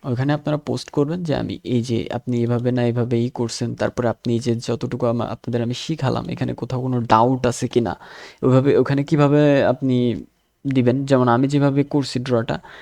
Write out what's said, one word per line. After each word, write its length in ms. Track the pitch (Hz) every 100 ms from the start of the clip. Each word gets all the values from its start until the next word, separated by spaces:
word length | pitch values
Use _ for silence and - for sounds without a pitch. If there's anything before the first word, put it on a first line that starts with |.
ওইখানে 280 | 147 120 135
আপনারা 240 | 147 151 151
পোস্ট 320 | - 123 -
করবেন 340 | - 143 175
যে 120 | 170 131
আমি 240 | 113 101
এই 180 | - 123
যে 260 | 117 113 -
আপনি 320 | - - 120
এভাবে 260 | 117 120 123
না 120 | 123 120
এভাবে 240 | 120 120 120 120
ই 40 |
করছেন, 460 | - 117 - 120 117
তারপরে 320 | 117 - 120
আপনি 240 | 107 -
এই 60 | 117
যে 160 | 123 117
যতটুকু 500 | - 117 - 123 123
আমা-, 240 | 117 113 117
আপনাদের 260 | - 117
আমি 120 | 117
শিখালাম 520 | 123 - 160 135 117 120
এখানে 240 | 120 123
কোথাও 280 | 120 120 131
কোনো 160 | 131 123
ডাউট 440 | 117 110 120 131 127
আছে 220 | 117 123
কি 140 | -
না, 120 | 110 78 - - - -
ওইভাবে 360 | 131 131 135 107
ওখানে 240 | 127 139
কীভাবে 600 | 143 156 147 147 147 139
আপনি 320 | 104 131 135 123 123 104 - _ _ _ 139
দিবেন। 400 | 135 120 131 135
যেমন 220 | 135 127
আমি 200 | 120 135
যেভাবে 340 | 143 139 139
করছি 360 | 143 151 131 127
ড্রটা, 380 | 123 123 113 180 - -